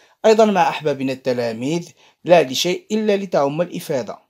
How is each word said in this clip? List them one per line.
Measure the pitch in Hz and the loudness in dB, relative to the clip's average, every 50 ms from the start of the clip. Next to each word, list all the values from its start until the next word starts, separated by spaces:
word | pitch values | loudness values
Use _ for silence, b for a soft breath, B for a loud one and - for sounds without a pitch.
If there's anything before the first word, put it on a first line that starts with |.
| b b b b - | b b b b 2
أيضًا | 220 220 214 220 | 4 6 6 4
مع | 214 202 180 165 143 | 4 4 2 2 0
أحبابنا | 160 - 151 151 139 131 135 135 | 0 -2 -4 -4 -4 -2 -4 -4
التلاميذ، | 131 131 - 135 127 123 120 117 113 113 123 139 165 175 170 - b b b b b b - | -6 -4 -4 -4 -2 -2 -2 -4 -4 -4 -4 -4 -4 -4 -6 -8 b b b b b b 2
لا | 151 175 170 | 4 4 4
لشيء | 151 131 127 - - 175 185 185 - - | 4 2 -2 -4 -2 -2 -4 -6 -6 -4
إلا | 214 220 214 214 202 | -4 -2 0 0 0
لتعم | 196 196 185 185 165 143 139 147 156 | -2 -2 -2 -2 0 0 0 -2 -4
الإفادة. | 180 - - 180 - - 156 127 113 95 - - _ _ | -6 -6 -8 -10 -6 -6 -6 -6 -6 -8 -12 -16 _ _